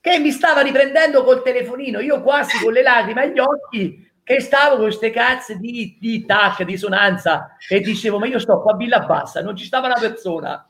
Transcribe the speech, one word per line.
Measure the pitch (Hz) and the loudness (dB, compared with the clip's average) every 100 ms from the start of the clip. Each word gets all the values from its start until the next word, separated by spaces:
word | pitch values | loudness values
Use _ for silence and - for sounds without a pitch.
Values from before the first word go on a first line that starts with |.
che | - 349 | 2 2
mi | 294 | 2
stava | 262 339 294 | 0 2 2
riprendendo | 277 262 277 302 311 277 | 2 2 2 2 4 2
col | 254 254 | 4 2
telefonino, | 254 247 240 247 269 202 | 2 -2 -4 -8 -8 -6
io | 254 285 | -2 -2
quasi | 240 285 - 220 | 0 0 0 -2
con | 226 | 0
le | 226 | 2
lacrime | 254 240 214 220 | 4 4 2 -2
agli | - 170 | -2 0
occhi, | 262 285 - 233 185 - - _ | 0 0 -6 -6 -6 -6 -20 _
che | - 269 | -2 0
stavo | - 277 294 262 | 2 4 4 4
con | 214 | 0
ste | 214 220 | -2 -4
cazze | 220 240 254 - 208 | 0 0 0 -6 -12
di, | 226 240 214 - | -10 -10 -10 -8
di | 226 226 | -6 -6
tac, | 220 208 202 190 | 0 2 2 0
di | 180 | -6
risonanza, | 190 196 190 202 185 - 151 - _ - | -6 -2 2 2 2 0 0 -4 _ -2
e | 196 | 0
dicevo, | 196 220 226 202 | 0 -4 -2 -2
"Ma | 226 | -2
io | 254 | -4
sto | - 196 | 2 2
qua | 208 | 2
a | 214 | 0
Villa | 233 233 | 2 0
Bassa, | - 156 135 - | 2 -2 -2 -8
non | 202 190 | -8 -10
ci | |
stava | 240 262 254 | -4 -4 0
una | 247 | 0
persona | 220 226 190 165 - 147 _ | -2 -4 -8 -6 -8 -12 _